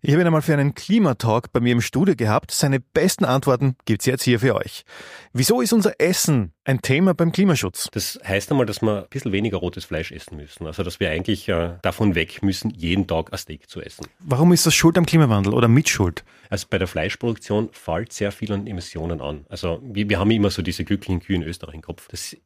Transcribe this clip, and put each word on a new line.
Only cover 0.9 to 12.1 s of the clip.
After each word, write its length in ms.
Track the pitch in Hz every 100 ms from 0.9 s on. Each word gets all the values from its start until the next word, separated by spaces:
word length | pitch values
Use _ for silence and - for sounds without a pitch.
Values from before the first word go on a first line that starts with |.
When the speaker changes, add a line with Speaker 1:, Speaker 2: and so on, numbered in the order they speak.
| 226 180 127 120 110 -
Speaker 1:
bei 80 | 123
mir 140 | 120
im 80 | 120
Studio 340 | - 131 190 147
gehabt. 360 | 110 107 -
Seine 280 | - 147 135
besten 460 | - - 180 - 151
Antworten 500 | 131 139 123 135 127
gibt's 220 | - 107 -
jetzt 180 | 120
hier 160 | - 120
für 160 | 131 104
euch. 300 | - - - - - - -
Wieso 260 | 123 127 240
ist 140 | 233
unser 260 | 226 202 -
Essen 540 | 165 185 - 135 90 _
ein 180 | - 131
Thema 320 | - 135 190
beim 200 | 165 170
Klimaschutz? 560 | - 196 156 95 - -
Speaker 2:
Das 260 | 107 - - -
heißt 260 | 98 -
einmal, 160 | 143 113
dass 140 | 101
wir 180 | 110 104
ein 60 | -
bisschen 240 | 135 123
weniger 240 | 95 107 92
rotes 260 | 90 85
Fleisch 300 | - 80 80
essen 240 | 76 - 78
müssen. 280 | 73 - 80
Also, 180 | 78
dass 180 | 87 -
wir 80 | 92
eigentlich, 400 | 80 - 98 -
äh, 220 | 85 85 87
davon 340 | - - 107